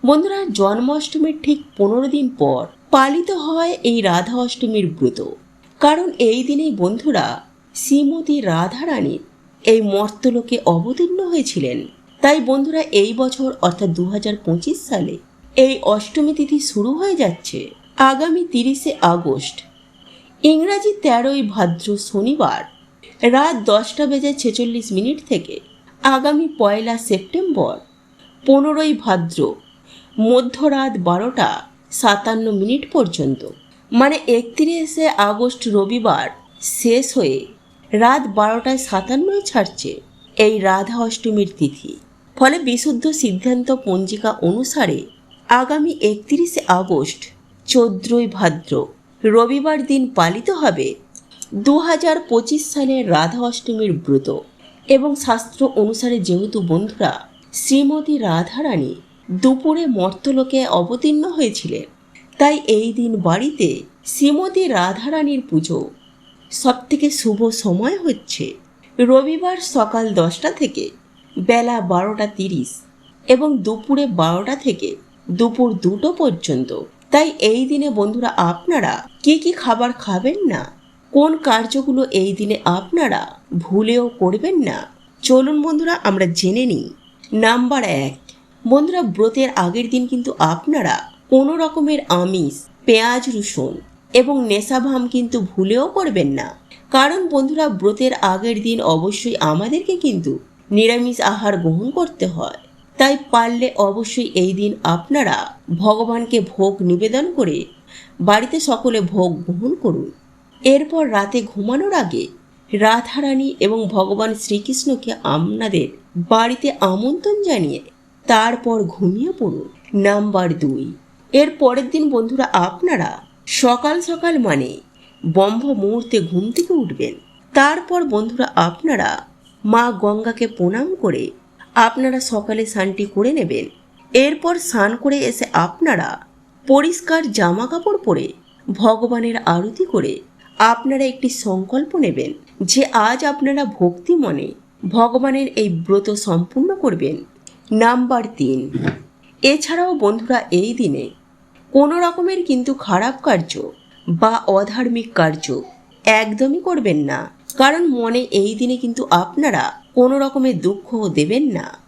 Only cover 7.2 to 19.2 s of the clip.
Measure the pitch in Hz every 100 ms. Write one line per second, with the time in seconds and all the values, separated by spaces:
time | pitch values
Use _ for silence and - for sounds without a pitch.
7.2 | 120 120 - _ _ - - 277 277 330
8.2 | 320 294 208 165 180 247 330 262 143 -
9.2 | - _ _ _ - 226 208 196 208 208
10.2 | 254 240 233 240 - 165 208 262 349 370
11.2 | 370 339 - - 135 120 - - _ _
12.2 | 277 311 240 269 285 320 311 208 202 226
13.2 | 254 254 262 254 180 175 196 165 180 208
14.2 | 208 208 - 170 277 - - 214 147 -
15.2 | _ _ - - 262 269 - 208 208 -
16.2 | 294 302 285 294 - 214 214 302 392 349
17.2 | 214 170 - - - - _ - 262 262
18.2 | 320 330 349 247 240 269 320 - 175 175